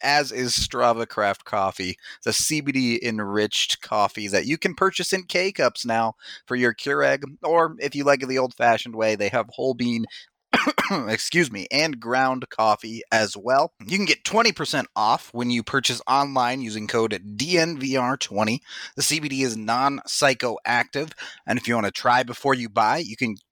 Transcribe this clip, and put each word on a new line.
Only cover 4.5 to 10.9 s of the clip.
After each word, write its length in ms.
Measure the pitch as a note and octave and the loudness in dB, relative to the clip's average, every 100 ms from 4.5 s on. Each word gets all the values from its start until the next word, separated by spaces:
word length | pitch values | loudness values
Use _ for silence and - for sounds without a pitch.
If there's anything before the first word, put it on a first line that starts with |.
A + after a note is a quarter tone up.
| D#3+ | 0
can 160 | G3 | -2
purchase 380 | - F#3+ - F3 | 0 0 0 -2
in 120 | F#3+ | -4
K-Cups 640 | F3+ F3+ F#3+ G3+ B2+ - A#2+ | -2 -2 0 2 0 0 -2
now 280 | A2+ A2+ - - - - | 0 0 -4 -14 -16 -6
for 100 | B2 | 0
your 180 | A#2+ | 0
Keurig, 500 | A2 C#3 D3 C#3+ C#3 C#3 - | 0 -2 2 2 0 -4 -6
or 320 | D3+ E3+ D#3+ B2 | 0 2 2 0
if 140 | C#3+ | -6
you 120 | C#3+ C#3+ | 0 4
like 180 | C#3 | 4
it 40 | C3 | 2
the 120 | C3 | 0
old-fashioned 560 | B2+ - A#2+ A2+ B2 A2 | 0 2 4 2 0 0
way, 220 | A2 G#2 | 0 2
they 100 | G2+ | 0
have 220 | B2 G#2+ | 0 -2
whole 220 | - C3 | -2 -2
bean, 320 | A#2+ A#2+ A#2 - - - _ _ | 0 0 0 -4 -8 -20 _ _
<coughs> 400 | - C#4+ - - | 0 0 0 0